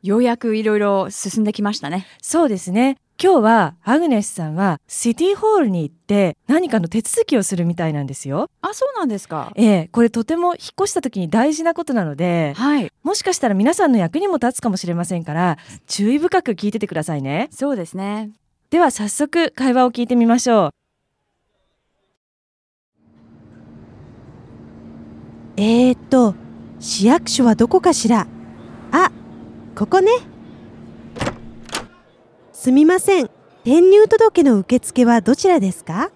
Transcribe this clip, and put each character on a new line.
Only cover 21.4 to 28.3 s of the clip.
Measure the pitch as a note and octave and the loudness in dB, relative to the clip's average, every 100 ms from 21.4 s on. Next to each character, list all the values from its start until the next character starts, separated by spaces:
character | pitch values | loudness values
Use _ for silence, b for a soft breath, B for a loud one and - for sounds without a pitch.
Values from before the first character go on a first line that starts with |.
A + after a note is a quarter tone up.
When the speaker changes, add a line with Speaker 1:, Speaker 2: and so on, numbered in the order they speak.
| _ _ _ _ _ _ F#4+ _ _ _ _ _ _ _ _ _ D2+ D2+ _ - - - - - - - - - - - - - D2+ - - - - - - - - - | _ _ _ _ _ _ _ _ _ _ _ _ _ _ _ _ _ _ _ -20 -20 -20 -20 -20 -20 -20 -20 -20 -20 -20 -20 -20 -20 -20 -20 -20 -20 -20 -20 -20 -16 -4
Speaker 3:
え | G#3 A#3 B3+ | 0 4 4
ー | B3 | 2
っ | - | 0
と、 | C4 A#3 F3+ - - - - | 2 2 0 -14 -20 -20 -18
市 | - - G3+ | -10 0 2
役 | E4 A#3 | 2 0
所 | - | 0
は | A#3+ G#3 | 2 2
ど | A#3+ | 2
こ | F4+ | 2
か | F#4 | 2
し | D#4+ A3 | 0 2
ら？ | A#3 - | 0 -2